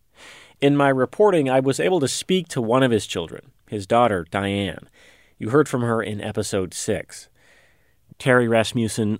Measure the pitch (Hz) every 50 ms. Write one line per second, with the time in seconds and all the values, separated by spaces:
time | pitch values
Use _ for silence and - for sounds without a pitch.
0 | _ _ _ _ - - - - - - _ - 143 143 143 143 143 139 135 131
1 | 127 127 - - 208 208 180 165 139 131 127 135 131 135 135 - 156 175 185 175
2 | 139 123 - - - - 185 185 170 - - 139 117 110 120 131 135 127 117 104
3 | - - - 95 85 78 - - - _ _ _ _ - 113 104 98 95 117 117
4 | 123 113 104 90 82 - - 98 98 98 98 101 101 92 - - - - _ _
5 | - - _ _ _ _ _ - - 107 123 151 143 - - 127 120 117 113 113
6 | 107 - 107 104 - 107 101 113 101 - - 98 92 85 - - - - 104 87
7 | - - - - - _ _ _ _ _ _ _ _ _ _ _ _ _ _ _
8 | _ - - - - 139 123 123 123 113 113 113 110 - - 123 113 107 - -
9 | 110 104 110 -